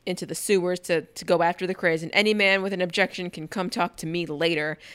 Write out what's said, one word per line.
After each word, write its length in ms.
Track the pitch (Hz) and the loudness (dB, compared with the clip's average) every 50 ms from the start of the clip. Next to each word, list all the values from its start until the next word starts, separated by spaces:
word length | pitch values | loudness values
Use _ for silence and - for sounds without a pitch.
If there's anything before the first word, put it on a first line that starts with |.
| - | -6
into 180 | - 180 - 180 | -6 -6 -6 -6
the 100 | - 160 | -8 -8
sewers 460 | - - - 202 185 175 180 180 180 | -6 2 2 4 4 4 0 -2 -4
to, 220 | - - 170 160 | -2 0 0 0
to 220 | - - - - - | 0 -4 -14 -8 2
go 160 | - 175 165 | 2 4 4
after 240 | 170 170 175 - 180 | 4 2 0 -2 -4
the 80 | 180 185 | -6 -4
Krays, 280 | - 190 175 165 160 | 0 0 0 0 0
and 80 | 170 - - | -2 0 2
any 180 | 202 208 214 | 2 4 4
man 300 | 214 208 196 190 196 196 | 4 4 4 4 4 4
with 100 | 190 196 | 2 -2
an 80 | 196 180 | -2 -2
objection 480 | 180 175 - 202 185 180 - - 180 175 | -2 -2 2 0 0 0 0 -8 -8 -8
can 180 | - 165 156 | -8 -10 -10
come 220 | 156 - 208 180 170 | -8 -4 -4 -4 -4
talk 300 | - - 175 175 - - | -2 -2 -2 -2 -4 -8
to 80 | 175 | -8
me 180 | 160 165 175 170 | -6 -4 -4 -4
later." 540 | 156 151 143 165 170 170 151 151 156 156 - - - | -4 -4 -2 0 0 0 0 -2 -4 -6 -8 -12 -20